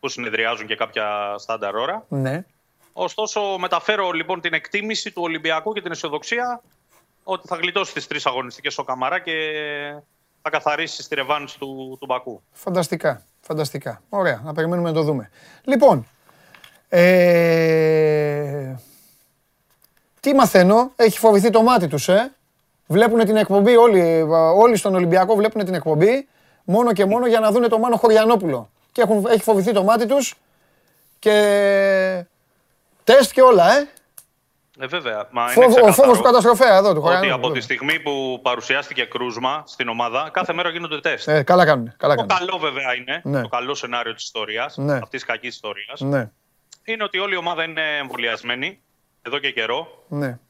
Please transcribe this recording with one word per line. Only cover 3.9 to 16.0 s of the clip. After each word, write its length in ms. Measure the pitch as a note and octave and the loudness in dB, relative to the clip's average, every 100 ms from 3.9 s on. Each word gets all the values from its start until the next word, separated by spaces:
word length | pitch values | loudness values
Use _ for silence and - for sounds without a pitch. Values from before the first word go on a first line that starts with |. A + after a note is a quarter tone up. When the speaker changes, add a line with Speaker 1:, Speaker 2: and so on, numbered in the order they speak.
| G#3+ F#3 | -2 -2
Speaker 1:
λοιπόν, 300 | E3+ D#3+ F#3 | -4 -6 -6
την 120 | E3+ | -4
εκτίμηση 580 | D#3+ - G#3 G#3 G#3+ - | -6 -6 -8 -6 -8 -10
του 100 | F#3+ | -8
Ολυμπιακού 500 | E3+ D#3+ D#3 D#3+ D#3+ | -8 -6 -4 -4 -6
και 100 | G#3 | -10
την 80 | F3 | -10
αισιοδοξία 720 | E3 D#3+ D3 - A#3 B3 A#3+ _ _ _ _ _ _ | -10 -10 -10 -8 -6 -6 -8 _ _ _ _ _ _
ότι 220 | - F#3+ - | -10 -10 -8
θα 80 | F3 | -6
γλιτώσει 360 | F3 F3 F#3+ | -4 -4 -4
τις 120 | - - | -8 -10
τρεις 200 | D3 C#3+ | -6 -4
αγωνιστικές 520 | B2+ B2+ - D3 - | -4 -8 -10 -10 -8
ο 60 | |
Καμαρά 340 | C#3 B2+ B2+ F3 | -8 -6 -4 -4
και 160 | F3 D#3+ D#3 D#3 D3+ D3 D3 D3 _ _ _ _ | -6 -8 -6 -8 -8 -10 -12 -14 _ _ _ _
θα 80 | D#3 | -6
καθαρίσει 520 | D#3 D3+ D3 D#3+ - | -4 -2 -4 -6 -10
στη 120 | - | -10
ρεβάνς 420 | C#3 C3 D3 C#3+ - | -8 -4 -4 -6 -14
του, 400 | C#3 C3+ C3 C3 | -14 -12 -14 -16
του 60 | C3+ | -8
Μπακού. 360 | B2+ B2+ A2+ _ | -8 -8 -18 _
Speaker 2:
Φανταστικά, 720 | _ - F#3 E3 E3+ D#3+ B2 _ _ | _ -6 -4 -4 -4 -4 -6 _ _
φανταστικά. 600 | _ D3+ D3 C#3+ C3+ A2 _ | _ -8 -6 -8 -12 -16 _
Ωραία, 320 | G3+ F3+ A#2+ | -4 -2 -4
να 80 | C3+ | -8
περιμένουμε 360 | D3+ D#3+ F3 E3+ | -6 -4 -2 -2
να 60 | |
το 80 | D#3+ | -2
δούμε. 280 | D3+ C#3+ G#2+ _ - - | -2 -4 -6 _ -20 -16
Λοιπόν, 420 | - C4 C#4 D#3+ | -4 2 4 4